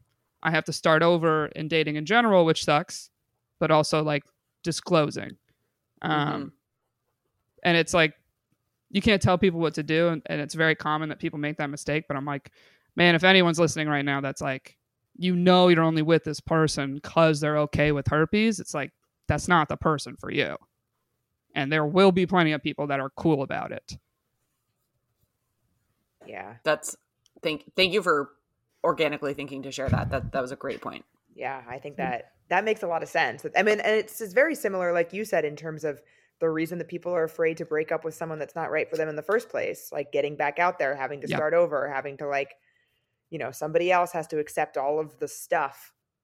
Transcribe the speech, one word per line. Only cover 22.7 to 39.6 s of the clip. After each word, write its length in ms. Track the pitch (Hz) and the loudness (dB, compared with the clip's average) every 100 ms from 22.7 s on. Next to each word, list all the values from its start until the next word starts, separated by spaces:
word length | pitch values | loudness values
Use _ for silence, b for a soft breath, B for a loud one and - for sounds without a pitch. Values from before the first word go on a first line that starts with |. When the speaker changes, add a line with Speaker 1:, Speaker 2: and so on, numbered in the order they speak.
| 139 147 | -6 -4
Speaker 1:
that 120 | 139 | -4
are 100 | 135 | -6
cool 300 | - 165 143 | -2 0 2
about 280 | 135 - - | 0 -6 -8
it. 260 | - - - _ _ _ _ _ _ _ _ _ _ _ _ _ _ _ _ _ _ _ _ _ _ - | -10 -14 -18 _ _ _ _ _ _ _ _ _ _ _ _ _ _ _ _ _ _ _ _ _ _ -16
Speaker 3:
Yeah. 300 | 104 95 117 | -14 -14 -6
Speaker 2:
That's, 320 | 156 151 - - _ _ _ _ | -2 -2 -4 -16 _ _ _ _
thank, 300 | 165 151 - - | -6 -6 -4 0
thank 180 | 185 | 2
you 80 | 202 | 2
for 280 | 175 147 147 _ _ _ _ _ | 2 0 -2 _ _ _ _ _
organically 500 | 165 143 151 143 143 | -2 0 -2 -2 -6
thinking 300 | 143 139 135 | -8 -10 -12
to 80 | 135 | -10
share 180 | 131 135 | -8 -2
that. 200 | - 127 | -2 -2
That, 200 | 135 135 | -4 -4
that 80 | 135 | -4
was 100 | 127 | -6
a 40 | 135 | -8
great 260 | 139 113 | -10 -10
point. 240 | - - - _ _ | -10 -14 -16 _ _
Speaker 3:
Yeah, 300 | - 123 135 120 | -12 -10 -10 -12
I 120 | 131 | -14
think 160 | 143 147 | -12 -8
Speaker 1:
Mm. 20 | |
Speaker 3:
that, 360 | 131 120 - _ - | -6 -6 -10 _ -2
that 140 | 180 214 | 0 0
makes 180 | 214 | -2
a 40 | 180 | -2
lot 160 | 165 | -4
of 60 | 151 | -2
sense. 360 | 165 135 147 156 - | 0 0 -2 -2 2
I 80 | |
mean, 160 | 214 214 | 2 2
and 160 | - 214 | 2 0
it's, 240 | 208 - | -2 -8
it's 120 | 214 | -2
very 220 | 185 330 277 | 2 2 0
similar, 380 | 214 190 175 | -2 -2 0
like 200 | 170 170 | 0 0
you 120 | 190 214 | -4 -2
said, 200 | 175 151 | 0 -2
in 100 | 147 | -4
terms 280 | 160 156 | -10 -8
of 180 | 151 135 _ _ _ - | -6 -8 _ _ _ -4
the 100 | 165 | -2
reason 280 | 160 165 175 | 0 -4 -6
that 80 | 165 | -8
people 260 | 170 170 | -8 -4
are 100 | 175 | -2
afraid 340 | 160 - 165 165 | -2 0 -2 -2
to 80 | 160 | -4
break 260 | 151 156 | -4 -2
up 120 | 160 | -4
with 100 | 160 | -6
someone 260 | 156 165 156 | -8 -8 -8
that's 160 | 143 165 | -8 -8
not 160 | 156 | -4
right 180 | 156 - | -2 -2
for 80 | 160 | -4
them 100 | 156 | -4
in 80 | 151 | -4
the 60 | |
first 260 | 151 214 233 | -2 -2 -2
place, 420 | - | -6